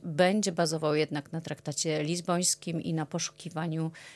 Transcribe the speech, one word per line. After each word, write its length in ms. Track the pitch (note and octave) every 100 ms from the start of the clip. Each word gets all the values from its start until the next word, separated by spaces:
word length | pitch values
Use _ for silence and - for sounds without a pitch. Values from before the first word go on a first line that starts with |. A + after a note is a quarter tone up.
będzie 480 | F3 D3+ F3+ G#3 G3+
bazował 420 | E3+ E3+ D#3+ D#3
jednak 380 | D3+ D3+ D3+ -
na 80 | D#3+
traktacie 640 | E3 D3+ - D3 E3 D3+
lizbońskim 800 | D3+ F3 E3+ F3 F3+ - - E3
i 120 | -
na 120 | D#3+ D3+
poszukiwaniu 840 | E3+ - - E3 E3 E3 D#3+ D#3+ E3 -